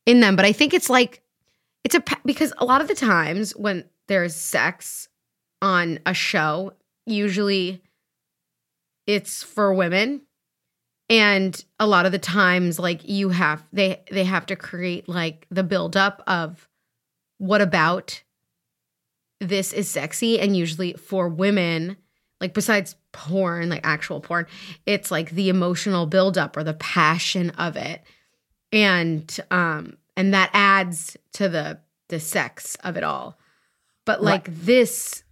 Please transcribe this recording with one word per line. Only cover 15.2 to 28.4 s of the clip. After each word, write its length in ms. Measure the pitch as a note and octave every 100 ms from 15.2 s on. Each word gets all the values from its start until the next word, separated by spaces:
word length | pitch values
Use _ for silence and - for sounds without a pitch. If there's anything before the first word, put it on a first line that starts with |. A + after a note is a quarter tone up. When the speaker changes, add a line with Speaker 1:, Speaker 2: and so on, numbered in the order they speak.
| E3 D#3+ -
Speaker 1:
the 140 | F#3
buildup 580 | F#3 F#3 E3 G3 G3 G3+ -
of 400 | F3+ D#3+ E3+ _ _ _ _ _ _ _ -
what 240 | F#3+ G#3
about 600 | G3 F3 D#3+ F#3 - - _ _ _ _ _ _ _ _ _ _ _ -
this 320 | F#3+ G3 F#3+
is 180 | - G#3
sexy. 480 | D#3 D3 - A#3 A3+
And 200 | G3 G3
usually 360 | E3 D#3+ F3+ -
for 340 | - F#3+ F3
women, 680 | E3 G3 G3+ E3+ E3 E3+ G3+ _ _ _ -
like, 120 | F#3
besides 440 | G3 A3 G#3 F#3 - _
porn, 560 | - D3 F#3+ F#3 E3+ E3+
like, 160 | D#3 -
actual 340 | D3+ - D3
porn, 280 | - E3+ E3 - - E3+ -
it's, 240 | G3+ -
like, 200 | D#3+ E3
the 160 | E3 F#3+
emotional 600 | F#3 F3 F3 G#3 F#3 E3
buildup 500 | F#3+ F#3+ F3+ C#3+ -
or 60 | D#3
the 80 |
passion 800 | D#3 - - D#3 E3+ - F#3+ F3
of 260 | - F3 -
it. 240 | C3 E3+ _ _ _ _